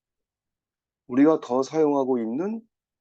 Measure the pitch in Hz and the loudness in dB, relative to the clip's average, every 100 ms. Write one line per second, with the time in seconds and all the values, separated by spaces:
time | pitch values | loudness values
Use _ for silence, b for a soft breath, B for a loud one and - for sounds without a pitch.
0 | _ _ _ _ _ _ _ _ _ _ | _ _ _ _ _ _ _ _ _ _
1 | - 123 151 151 - 123 135 156 151 143 | -4 2 4 4 0 -4 -2 0 0 0
2 | 127 127 110 127 196 226 - _ _ _ | 0 -2 -2 -4 -6 -8 -12 _ _ _